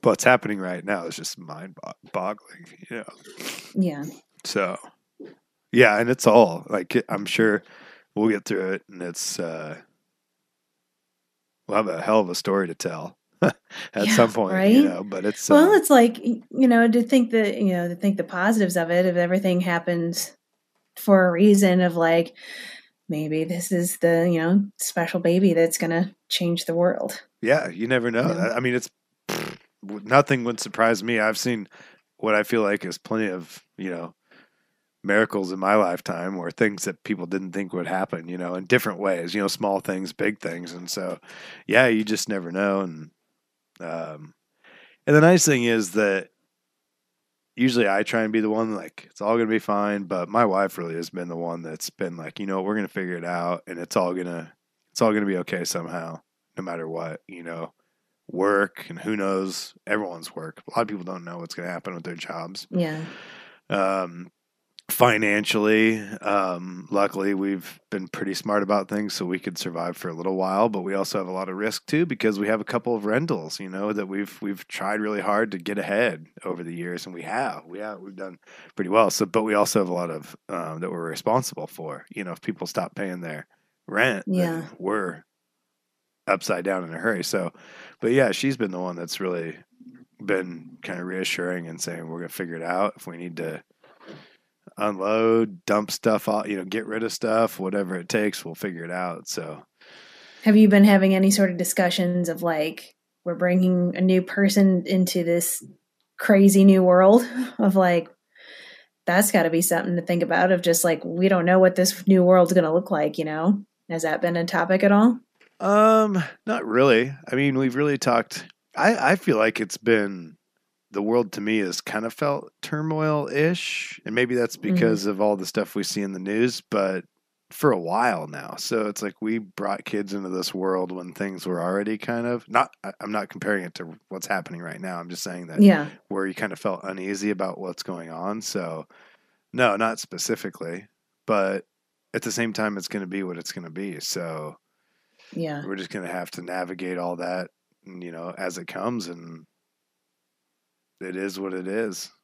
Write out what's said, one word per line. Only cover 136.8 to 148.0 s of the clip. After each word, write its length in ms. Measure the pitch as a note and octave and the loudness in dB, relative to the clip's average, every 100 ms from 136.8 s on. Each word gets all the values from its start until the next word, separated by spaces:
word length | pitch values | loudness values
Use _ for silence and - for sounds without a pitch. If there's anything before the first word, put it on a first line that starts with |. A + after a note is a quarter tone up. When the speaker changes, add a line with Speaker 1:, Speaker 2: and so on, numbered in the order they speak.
Speaker 1:
uneasy 480 | G2 F#2+ F#2+ G2 G#2 | -8 -10 -6 -4 -4
about 260 | F#2+ F#2+ F2+ | -2 -4 -6
what's 240 | F#2+ F2 | -10 -12
going 300 | - F2 E2 | -12 -12 -12
on. 300 | E2 F#2 G#2+ | -10 -8 -8
So 420 | G#2+ G#2 E2+ D#2+ D#2 _ - _ _ _ _ | -8 -8 -6 -10 -14 _ -20 _ _ _ _
no, 240 | A#2+ B2 G2+ | 0 0 2
not 220 | A2+ A2+ | -2 -4
specifically, 880 | - F#2 - A2 G2+ - E2 F2 G2+ _ _ _ - | -10 -10 -6 -4 -6 -10 -12 -12 -14 _ _ _ -2
but 400 | G#2+ F#2+ F#2+ - _ _ _ _ | 0 0 -2 -8 _ _ _ _
at 80 | A2+ | -8
the 100 | A#2 | -6
same 220 | G#2+ A#2 | -4 -4
time, 240 | G#2 A2 G2+ | -2 -4 -4
it's 100 | F#2 | -8
gonna 200 | G#2+ F#2 | -8 -6
be 160 | G2 | -6
what 140 | F#2 F2 | -6 -8
it's 120 | E2 | -12
gonna 200 | - E2+ | -12 -12
be. 280 | D#2+ G2 D#2+ | -10 -10 -10
So 560 | - F#2+ E2+ D#2+ D2+ - _ _ _ _ _ _ _ - | -8 -6 -6 -8 -10 -14 _ _ _ _ _ _ _ -8
Speaker 2:
Yeah. 280 | E3 C#3+ F#2+ | -8 -8 -8
Speaker 1:
we're 100 | G2 | -8
just 140 | F2+ | -8
gonna 180 | G#2+ F2 | -10 -8
have 220 | F2+ F2 | -8 -10
to 120 | - | -12
navigate 560 | F2 F#2 F2+ F#2 F2+ F2+ | -10 -8 -8 -8 -8 -6
all 160 | F2 F2 | -6 -6
that, 340 | F2 F#2 F2+ _ _ _ | -6 -6 -8 _ _ _
and, 200 | - F2+ | -20 -16